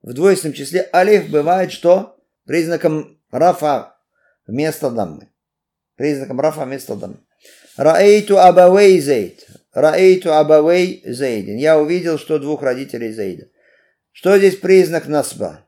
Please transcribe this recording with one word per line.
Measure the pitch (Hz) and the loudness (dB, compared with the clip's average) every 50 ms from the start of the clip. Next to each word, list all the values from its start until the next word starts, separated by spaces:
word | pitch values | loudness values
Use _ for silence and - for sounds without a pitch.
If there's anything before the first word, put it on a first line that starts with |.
В | - 107 | -16 -14
двойственном | 123 135 175 196 185 180 - 156 131 | -8 0 0 0 0 0 -4 -10 -10
числе | - 139 - 160 180 165 - - | -10 -14 -6 -6 -6 -6 0 0
алиф | 175 185 208 214 196 160 - | 0 2 4 2 0 0 -2
бывает, | 151 151 147 165 180 190 185 185 | -2 -2 0 0 -2 -2 -2 -6
что | - - - 170 180 196 226 - _ _ _ _ _ _ _ | -8 -4 2 2 2 2 0 -8 _ _ _ _ _ _ _
признаком | - 147 170 165 165 170 156 - 160 156 156 143 - _ _ _ _ | -6 -4 -4 -4 -4 -6 -4 -4 -4 -4 -4 -10 -12 _ _ _ _
рафа | - 127 160 180 175 - 151 151 139 113 - _ _ _ _ _ _ _ _ _ _ _ _ | -4 0 0 0 0 0 -4 -4 -4 -4 -6 _ _ _ _ _ _ _ _ _ _ _ _
вместо | - 107 135 151 160 151 - 156 131 | -12 -8 -6 -6 -6 -6 -6 -8 -6
даммы. | 117 113 98 82 76 - - _ _ _ _ _ _ _ _ _ _ _ _ _ _ | -4 -6 -8 -8 -10 -18 -20 _ _ _ _ _ _ _ _ _ _ _ _ _ _
Признаком | _ 143 151 147 135 135 - 131 131 | _ -6 -6 -6 -6 -8 -10 -6 -4
рафа | 139 156 151 156 143 | -4 -4 -4 -6 -12
вместо | 127 135 135 - - 113 | -12 -12 -14 -12 -14 -14
даммы. | 98 - 95 - _ _ _ _ _ _ - _ _ _ _ _ | -12 -12 -16 -18 _ _ _ _ _ _ -20 _ _ _ _ _
Раэйту | - 139 156 165 175 196 202 208 214 208 202 202 | -2 0 0 2 4 4 6 4 4 2 2 4
абавей | 190 185 180 180 180 180 180 185 202 208 196 190 175 | 6 6 8 8 8 6 6 6 6 6 6 4 4
зейд. | 139 143 135 117 98 87 _ _ _ _ - _ _ _ | 2 -2 -2 -2 -4 -8 _ _ _ _ -20 _ _ _
Раэйту | _ 127 143 156 156 175 190 190 185 185 - 170 151 | _ 0 0 0 2 4 4 4 4 2 0 0 0
абавей | 156 151 147 156 151 151 165 175 180 185 185 185 - _ | 0 2 4 4 4 4 2 0 0 0 -4 -6 -12 _
зейдин. | - 123 120 139 131 117 107 92 92 101 | -14 -10 -8 -6 -6 -6 -8 -8 -10 -10
Я | 117 143 156 160 156 | -4 0 2 2 2
увидел, | 151 151 175 180 165 170 160 143 | 0 -2 -4 -4 -4 -6 -6 -6
что | - - 160 | -6 -6 -6
двух | 151 139 143 151 139 143 | -6 -4 -6 -8 -6 -4
родителей | 131 123 127 135 135 - 117 117 110 110 | -6 -6 -6 -10 -12 -12 -10 -10 -10 -10
Зейда. | 110 101 95 90 - - _ _ _ _ _ _ _ _ _ _ _ _ _ | -10 -10 -10 -10 -14 -18 _ _ _ _ _ _ _ _ _ _ _ _ _
Что | _ - - 180 202 | _ -4 0 2 2
здесь | 196 196 190 185 | 4 4 2 0
признак | - - 180 190 190 175 156 170 160 135 | 0 0 2 4 4 4 2 -2 -8 -6
насба? | 139 151 147 131 - - - 104 82 76 - _ | -4 -4 -4 -4 -4 -8 -10 -10 -10 -10 -16 _